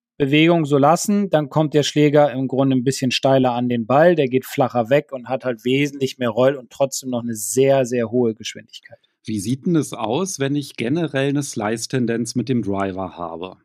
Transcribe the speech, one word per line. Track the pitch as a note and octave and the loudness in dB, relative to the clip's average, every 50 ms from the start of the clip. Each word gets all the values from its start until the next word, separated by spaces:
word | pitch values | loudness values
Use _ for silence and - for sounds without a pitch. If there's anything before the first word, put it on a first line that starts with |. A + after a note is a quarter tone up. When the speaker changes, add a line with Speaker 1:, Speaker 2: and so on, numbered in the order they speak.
| _ _ _ | _ _ _
Speaker 1:
Bewegung | - C#3+ C3+ D3 D3+ D#3+ E3+ F3 E3 D3+ | -2 0 2 4 6 6 6 4 2 2
so | C#3 D3 | 2 4
lassen, | C#3 C#3 D3 E3+ F3 - - G3+ G3+ G3+ F3 | 4 6 6 4 4 2 0 0 0 0 2
dann | - D3+ D3 C3+ | 0 0 0 0
kommt | - D3+ D#3 C#3+ D3+ | 0 0 0 2 2
der | D3 C3+ | 0 0
Schläger | - - D3+ D3 D3 C#3+ D3 D3 C#3 | 2 2 2 4 4 6 4 4 4
im | A#2+ C3 C3+ | 2 -2 -4
Grunde | B2 C3 C3 C3+ C3+ C3 | -2 0 0 2 2 2
ein | B2+ A#2+ | 2 0
bisschen | C3+ C3+ - C3 B2 | 0 -2 -2 -2 -2
steiler | - - - C3+ C3+ C3 B2+ B2 A#2+ | 0 0 2 4 4 4 4 2 0
an | B2 B2 | 0 -2
den | A#2+ A#2+ A#2 A2+ | -2 -2 -2 0
Ball, | A#2 C3 D3 E3 F3+ F3 | 2 4 4 6 6 4
der | D#3 C#3 | 4 2
geht | B2 B2+ C3 - | 0 0 -2 -2
flacher | - - C#3+ C3+ A#2 - B2 A2+ A2 | -2 -2 -2 0 0 0 -2 0 2
weg | C#3 D3+ - _ | 2 2 2 _
und | C#3 B2+ A#2+ | -8 -14 -8
hat | A#2 C3 A#2+ A#2+ | -6 -6 -4 -4
halt | C3 A#2+ G#2+ - | -6 -6 -4 -2
wesentlich | B2 C3 C3+ D3 C#3 C#3 C#3 C3+ B2+ - C3 | 0 0 0 0 -2 -2 -4 -6 -6 -4 -4
mehr | B2+ A#2 | -4 -2
Roll | G#2+ A#2 C3 C3+ C#3+ | 0 2 2 2 2
und | C3 A#2+ - | 0 -6 -12
trotzdem | - - C#3 C3+ - - C3+ C3 | -4 -2 -2 -2 -2 -6 -8 -6
noch | B2 A#2 A#2 | -6 -4 -4
eine | A#2 A2+ | -6 -8
sehr, | G#2+ - - - C3 C3+ C3+ C3+ C3+ B2+ | -8 -8 -2 0 2 4 4 4 2 2
sehr | A#2 B2 A#2+ A2+ G#2+ | 0 -2 -4 -4 -2
hohe | A#2 B2+ B2 A2+ G#2+ | 0 0 0 0 -2
Geschwindigkeit. | - G#2 - - A2+ A2 _ - - - _ - - _ _ _ _ _ | -6 -10 -14 -14 -14 -18 _ -20 -20 -20 _ -20 -20 _ _ _ _ _
Speaker 2:
Wie | - G#2+ G#2 | -8 -6 -6
sieht | F2 A2+ C3 C#3+ - | -4 -4 -6 -4 -2
denn | F3+ E3+ | 0 0
das | D3+ C3+ - - | 0 -2 -4 -6
aus, | A#2 A2+ G#2+ A#2+ E3 G3 F#3+ - - | -8 -6 -4 -4 -4 -4 -6 -6 -6
wenn | C#3 C3+ D3 | -4 -4 -4
ich | D3 C#3+ - - | -4 -6 -8 -8
generell | - A#2 A#2+ D3 F3 E3 C#3 C#3 C3+ C3+ C#3+ | -8 -4 -4 -2 -2 -2 -4 -2 -2 -2 -2
eine | C3+ D3 C#3 | -2 -2 -4
Slice-Tendenz | - - A#2+ G#2 G#2+ A#2 A#2 - - C#3 B2+ A#2+ A2 A#2 A#2 A#2+ A2+ - | -6 -6 -6 -4 -4 -4 -4 -6 -4 -4 -2 -2 -2 -2 -4 -4 -4 -4
mit | B2 A2 C3 | -4 -2 -2
dem | C3 A#2 | -2 -2
Driver | G2 G2 G2 G2 G2 G2 F#2 F#2 F#2+ F2+ - | -2 -2 -2 -2 -4 -4 -4 -6 -8 -10 -10
habe? | F2 E2+ E2 E2 E2 F2+ F#2 - - _ | -10 -10 -10 -10 -10 -12 -12 -14 -18 _